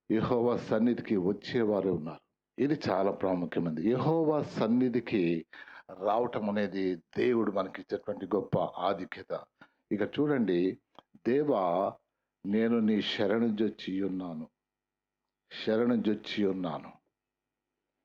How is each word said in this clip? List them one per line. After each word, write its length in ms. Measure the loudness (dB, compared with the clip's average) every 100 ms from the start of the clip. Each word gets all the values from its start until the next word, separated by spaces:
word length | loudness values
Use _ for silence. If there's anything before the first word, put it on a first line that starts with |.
| -2
యెహోవా 460 | 0 2 2 2 0
సన్నిధికి 600 | 0 2 4 2 0 2
వచ్చేవారు 720 | 2 -2 -2 0 2 2 0
ఉన్నారు. 300 | -2 -4 -12 _ _ _ -2
ఇది 220 | 0 0 0
చాలా 200 | 2 2
ప్రాముఖ్యమైనది. 800 | 0 0 0 0 -2 -2 0 0
యెహోవా 540 | 2 2 2 2 0
సన్నిధికి 1040 | -2 -2 2 4 2 0 0 2 2 0 -4 -16 -20 -20 -20
రావటం 580 | -4 0 0 0 -2 -2
అనేది 480 | 0 -2 0 -2 -2
దేవుడు 540 | -6 0 2 2 2
మనకిచ్చేటువంటి 760 | 0 -4 -8 -8 -6 -6 -8 -2
గొప్ప 320 | -2 0 -2
ఆధిక్యత. 880 | -2 -2 -2 -2 -6 -12 -10 -10 -10 _ -20 _ _
ఇక 100 | -4
చూడండి, 760 | -2 0 0 2 2 2 2 -2 _ -20 _ -6 0
దేవా 640 | 2 2 2 2 2 0 -4 _ _ _ _ -2
నేను 320 | 0 2 2
నీ 240 | 2 2
శరణు 540 | 0 -2 0 2 0 0
జొచ్చి 460 | -2 -2 -6 -4
ఉన్నాను, 460 | -2 -4 -8 -10 -14 _ _ _ _ _ _ _ _ _ _ -6 0
శరణు 300 | 2 2 2
జొచ్చి 440 | 0 -2 -4 0 0
ఉన్నాను. 460 | 0 -4 -6 -12 -20 _ _ _ _ _ _ _ _ _ _